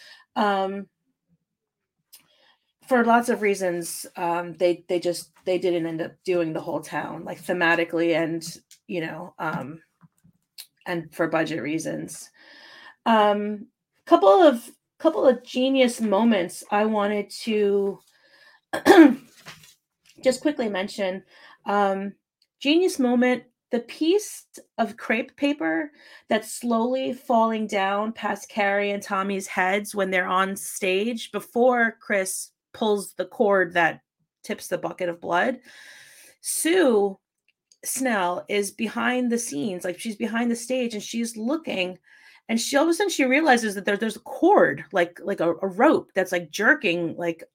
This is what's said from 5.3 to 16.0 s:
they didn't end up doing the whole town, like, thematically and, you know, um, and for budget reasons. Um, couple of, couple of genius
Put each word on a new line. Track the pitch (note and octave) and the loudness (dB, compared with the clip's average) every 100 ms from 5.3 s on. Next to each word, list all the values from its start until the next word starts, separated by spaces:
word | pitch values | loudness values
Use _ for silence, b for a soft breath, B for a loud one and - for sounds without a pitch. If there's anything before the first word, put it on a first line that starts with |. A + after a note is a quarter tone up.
| _ | _
they | - F3+ | -4 -2
didn't | F3+ F3 E3 | 0 -2 -2
end | D#3+ | -6
up | D#3+ - | -8 -8
doing | - F3 E3 | -2 -2 -2
the | D#3+ | -4
whole | D#3+ D3+ | -6 -8
town, | D3+ D3+ D3+ D#3+ | -6 -8 -8 -10
like, | F3+ F3 | -12 -10
thematically | - F3+ E3+ E3+ E3 E3 E3+ | -6 0 2 2 0 0 0
and, | D#3+ D#3+ E3 E3 - _ - - | 0 0 -4 -8 -14 _ -20 -10
you | F#3 | -8
know, | D#3+ D#3 F3 - | -8 -10 -14 -8
um, | E3 - B2+ D#3+ _ _ - _ _ _ _ - - _ - | -6 -6 -8 -14 _ _ -20 _ _ _ _ -20 -20 _ -8
and | F3 D#3+ | -8 -6
for | - D#3+ | -4 -2
budget | D#3+ D#3 E3 | 0 -2 -4
reasons. | C#3 D#3+ D3+ D3+ E3+ - - B B B B B B B - | -6 -6 -6 -8 -10 -14 -20 B B B B B B B 2
Um, | A3 G#3 G#3 G#3 G#3 - _ _ _ | 4 4 2 -2 -6 -12 _ _ _
couple | - E4+ F#4+ | 2 6 8
of, | G4 D#4+ A#3 - - _ - | 8 8 4 -2 -20 _ -2
couple | D#4+ D#4+ C#4 | 0 4 4
of | B3 | 2
genius | - B3 C4 C4+ B3 A#3 | -2 -2 2 2 2 0